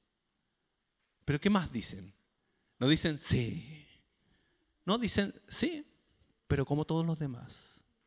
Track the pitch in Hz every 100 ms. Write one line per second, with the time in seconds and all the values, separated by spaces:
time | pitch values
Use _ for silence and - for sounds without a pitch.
0 | _ _ _ _ _ _ _ _ _ _
1 | _ _ - 143 202 208 151 120 - 95
2 | 87 - _ _ _ _ _ - 127 156
3 | 170 147 - 131 113 131 135 - - -
4 | _ _ _ _ _ _ _ _ - 233
5 | 226 - 202 - - - 339 339 - _
6 | _ _ _ _ - 139 135 147 156 160
7 | 165 156 143 117 120 - - - _ _